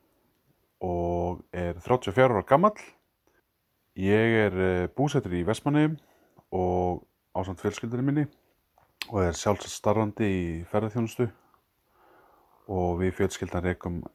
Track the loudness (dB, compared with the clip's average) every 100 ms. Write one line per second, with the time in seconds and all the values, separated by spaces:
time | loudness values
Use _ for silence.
0 | _ _ _ _ _ _ _ -10 -4 -2
1 | -2 -2 -2 -6 -10 -6 -6 -6 0 0
2 | 2 4 4 4 4 4 4 0 -18 _
3 | _ _ _ _ _ _ _ _ _ -4
4 | 2 4 4 4 2 2 2 2 -2 -2
5 | 0 0 -2 -2 -2 -2 0 2 2 0
6 | _ _ _ -20 -8 -2 0 2 0 -2
7 | -8 _ _ -6 -6 -4 -4 -4 -6 -4
8 | -2 -2 -2 _ _ _ _ _ _ -16
9 | -6 0 0 0 0 -2 -4 -4 0 2
10 | 0 0 0 0 -2 -6 -4 -2 -2 -4
11 | -4 -2 -4 -4 _ _ _ _ _ _
12 | _ _ _ _ _ _ -6 -2 0 0
13 | -2 0 -4 -2 -6 -4 -2 -4 -6 -8
14 | -8